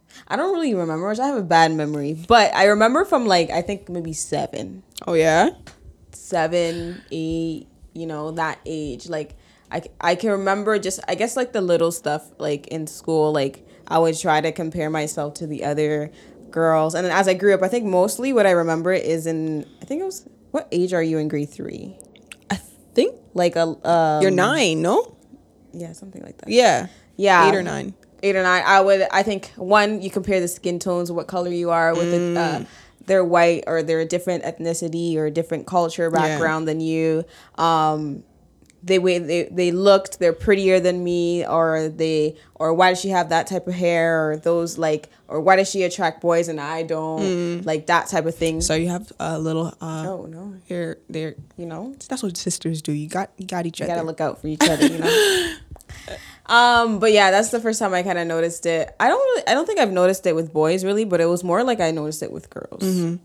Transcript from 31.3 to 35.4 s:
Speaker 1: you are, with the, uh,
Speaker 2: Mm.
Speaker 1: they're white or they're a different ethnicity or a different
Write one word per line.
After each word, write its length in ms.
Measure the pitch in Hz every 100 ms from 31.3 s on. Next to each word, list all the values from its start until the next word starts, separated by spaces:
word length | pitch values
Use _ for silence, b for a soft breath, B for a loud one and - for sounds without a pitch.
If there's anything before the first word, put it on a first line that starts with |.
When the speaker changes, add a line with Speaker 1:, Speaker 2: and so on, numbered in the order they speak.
| 185 180
Speaker 1:
you 200 | 175 170
are, 240 | 170 165
with 160 | 165 175
the, 300 | 175 175 170
uh, 180 | 165 151
Speaker 2:
Mm. 60 | 113 b b b -
Speaker 1:
they're 180 | 190
white 400 | 175 175 170 170 -
or 160 | 165
they're 180 | 156 160
a 40 | 160
different 380 | 175 175 175
ethnicity 720 | - 165 165 165 170 165 170 156
or 100 | 151
a 40 |
different 360 | 156